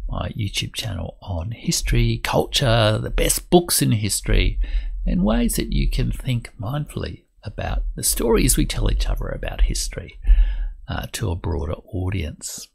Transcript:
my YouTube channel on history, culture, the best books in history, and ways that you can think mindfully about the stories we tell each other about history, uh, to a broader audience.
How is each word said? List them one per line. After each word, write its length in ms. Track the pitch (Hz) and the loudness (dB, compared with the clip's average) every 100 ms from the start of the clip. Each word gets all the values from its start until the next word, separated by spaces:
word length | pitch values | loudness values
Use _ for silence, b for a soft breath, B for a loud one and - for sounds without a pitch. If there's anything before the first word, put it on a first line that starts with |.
| - | -4
my 220 | - - | -4 -6
YouTube 440 | - 104 - - | -4 -4 -4 -6
channel 440 | - - 95 - - | -6 -6 -6 -8 -10
on 300 | - 87 87 | -6 -6 -4
history, 680 | 113 - - - 123 113 117 | -6 -2 -2 2 4 4 0
culture, 760 | - - - - 139 117 107 110 | 0 0 0 0 2 4 4 2
the 120 | 123 | 0
best 400 | - - - - | 0 0 0 4
books 320 | 175 175 - | 4 6 0
in 100 | 139 | 2
history, 680 | 113 104 - - 104 92 - B B B B | 2 0 -4 2 4 4 0 B B B B
and 180 | - 180 | 0 2
ways 340 | 196 233 233 - | 2 2 0 0
that 160 | - | -2
you 180 | 147 139 | 0 2
can 200 | - 117 | 2 0
think 400 | - - 120 - - | -2 -2 -2 -4 -10
mindfully 680 | 104 147 147 - - - _ _ | -6 -4 -6 -6 -8 -10 _ _
about 400 | - - 87 - - | -12 -8 -4 -2 -2
the 80 | - | -2
stories 540 | - - - 226 131 - | -2 0 2 4 4 4
we 80 | |
tell 260 | - - 110 | 2 0 0
each 160 | - - | 2 0
other 220 | - - | 0 -4
about 340 | - - - | -6 -8 -4
history, 560 | - - - - - - B B B B B B - | -2 -2 -6 -8 -14 -6 B B B B B B -8
uh, 180 | - - | -6 -6
to 180 | - 101 | -4 -4
a 60 | 87 | -2
broader 400 | 87 78 78 - - | -4 -4 -4 -6 -6
audience. 760 | 92 92 95 78 - - - - | -4 -2 -4 -6 -8 -12 -12 -16